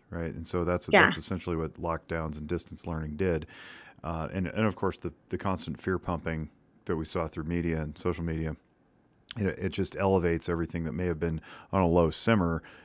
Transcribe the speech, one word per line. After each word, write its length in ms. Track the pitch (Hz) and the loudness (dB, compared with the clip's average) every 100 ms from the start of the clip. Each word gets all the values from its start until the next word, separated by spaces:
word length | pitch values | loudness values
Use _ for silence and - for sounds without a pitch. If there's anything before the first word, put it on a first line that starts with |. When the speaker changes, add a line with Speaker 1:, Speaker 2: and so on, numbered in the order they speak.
| - | -10
Speaker 1:
right? 220 | 87 82 | -6 -6
And 120 | - 85 | -6 -4
so 180 | 90 | 0
that's, 240 | 87 90 - | 2 0 4
Speaker 2:
Yeah. 180 | 196 127 | 6 6
Speaker 1:
that's 120 | 85 | 4
essentially 380 | - 92 - 82 | -4 -4 -2 -2
what 180 | 80 - | -4 -4
lockdowns 560 | 82 80 - 82 80 76 | -4 -4 -4 -4 -4 -6
and 100 | 76 | -4
distance 380 | 87 - - - | -4 -6 -10 -6
learning 300 | 80 78 76 | -6 -4 0
did. 320 | 95 80 76 - - - - - | 2 2 -2 -12 -18 -18 -20 -12
Uh, 240 | - 82 78 | -6 -6 -4
and, 160 | 95 92 | -2 -2
and 200 | - 110 | 0 0
of 80 | - | 0
course, 220 | 95 - | -2 -2
the, 160 | 87 - - | -6 -10 -6
the 80 | 90 | -4
constant 440 | 98 95 - 73 | -2 -2 -4 -4
fear 160 | - 90 | 0 0
pumping 540 | - 85 82 80 76 - _ _ - | 0 -4 -2 -4 -4 -10 _ _ -4
that 100 | 82 | -2
we 100 | 78 | 0
saw 200 | - 80 | -2 -2
through 180 | - 78 | -4 -2
media 360 | 87 85 80 | 0 0 0
and 160 | 76 76 | -2 -4
social 260 | 90 87 | -2 -2
media, 320 | 85 80 80 78 _ _ _ _ _ _ - - | -2 -2 -2 -4 _ _ _ _ _ _ -12 -2
you 100 | 95 | -2
know, 80 | - | 0
it 120 | 95 | -2
just 280 | 90 90 - | 0 -2 2
elevates 500 | 98 95 85 85 - | 4 6 4 2 0
everything 360 | 85 80 85 | -2 -2 -2
that 80 | 82 | -4
may 160 | 85 90 | -2 -2
have 120 | 80 | 0
been 220 | 82 80 - - - | 0 -2 -6 -16 -2
on 100 | 98 | 2
a 60 | 87 | 6
low 240 | 85 82 | 6 6
simmer 500 | - - 113 85 82 - - | 4 4 4 4 0 -4 -18